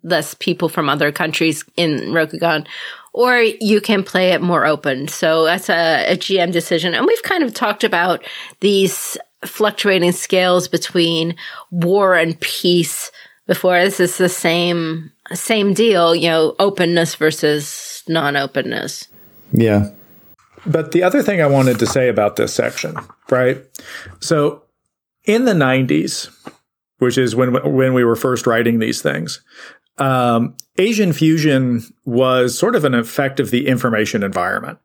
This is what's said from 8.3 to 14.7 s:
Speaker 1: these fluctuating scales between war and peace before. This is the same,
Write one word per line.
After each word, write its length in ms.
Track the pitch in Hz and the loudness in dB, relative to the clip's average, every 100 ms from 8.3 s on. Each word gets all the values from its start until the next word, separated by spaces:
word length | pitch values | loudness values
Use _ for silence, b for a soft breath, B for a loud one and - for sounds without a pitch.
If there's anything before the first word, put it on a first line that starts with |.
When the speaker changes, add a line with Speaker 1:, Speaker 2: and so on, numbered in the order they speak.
| B B - | B B -2
Speaker 1:
these 560 | 196 196 190 - - - - _ | 0 2 0 -2 -10 -12 -16 _
fluctuating 680 | - - 208 208 202 185 175 | -16 -2 -2 0 0 2 2
scales 560 | 175 - 185 180 180 180 | -2 0 0 2 2 0
between 680 | 165 - 180 165 165 165 170 B B B | -4 -2 -2 0 0 -4 -6 B B B
war 440 | 175 170 196 190 | -2 0 2 4
and 240 | 180 165 160 | 4 2 -2
peace 680 | - - 180 175 165 - - B B B - | -6 -2 0 2 0 -6 -12 B B B -4
before. 320 | - 185 180 | -2 2 2
This 220 | 190 190 | 2 2
is 180 | 180 - | -2 2
the 100 | 180 | -2
same, 840 | - 170 170 175 | 0 0 0 0